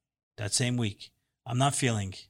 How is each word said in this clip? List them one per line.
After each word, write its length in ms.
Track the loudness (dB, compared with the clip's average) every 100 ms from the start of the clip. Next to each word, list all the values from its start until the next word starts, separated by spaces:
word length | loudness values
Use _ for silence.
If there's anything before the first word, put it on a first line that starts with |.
| _ _ _ -8
that 160 | -2
same 240 | 0 2 2
week, 320 | -2 -4 -16 _ _ _ -4
I'm 100 | 2
not 160 | 2
feeling 400 | 2 0 0 -2 -8 -18